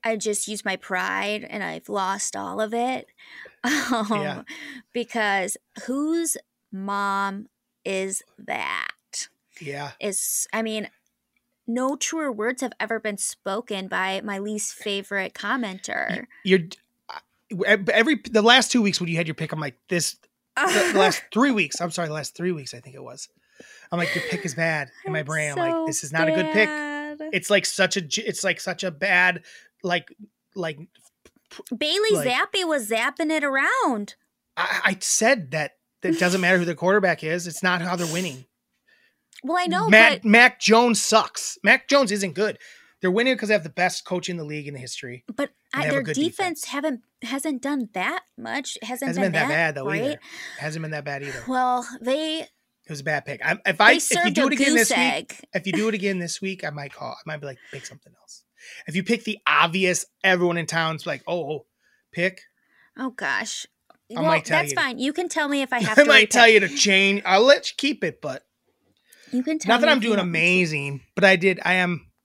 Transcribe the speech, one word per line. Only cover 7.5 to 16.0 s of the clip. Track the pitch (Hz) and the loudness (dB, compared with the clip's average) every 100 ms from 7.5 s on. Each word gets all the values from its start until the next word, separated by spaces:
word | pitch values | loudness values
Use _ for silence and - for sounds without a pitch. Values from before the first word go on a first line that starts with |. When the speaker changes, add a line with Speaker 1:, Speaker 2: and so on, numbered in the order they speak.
| _ _ _ | _ _ _
Speaker 1:
is | 190 190 190 196 _ _ | -6 -4 -4 -8 _ _
that? | - - 73 87 60 - _ - - _ _ - | -8 -6 -6 -6 -8 -12 _ -12 -12 _ _ -16
Speaker 2:
Yeah. | 147 143 143 - | -12 -10 -12 -8
Speaker 1:
It's, | 208 190 - - - | -6 -6 -6 -6 -4
I | 220 | -4
mean, | 226 220 208 _ _ _ _ _ _ _ - | -4 -6 -10 _ _ _ _ _ _ _ -6
no | 233 262 285 | -4 -2 -4
truer | - 320 294 | -4 -4 -4
words | 214 220 247 | -4 -6 -4
have | 247 - | -8 -6
ever | 214 226 | -6 -4
been | 214 202 | -4 -6
spoken | - - 196 202 - 196 190 | -8 -8 -6 -6 -6 -8 -4
by | 185 185 190 | -4 -2 -4
my | 208 196 | -6 -6
least | 202 214 - - | -6 -6 -6 -8
favorite | 214 196 196 202 185 | -6 -6 -4 -6 -6
commenter. | - 202 254 214 190 - - | -8 -6 -4 -4 -8 -8 -6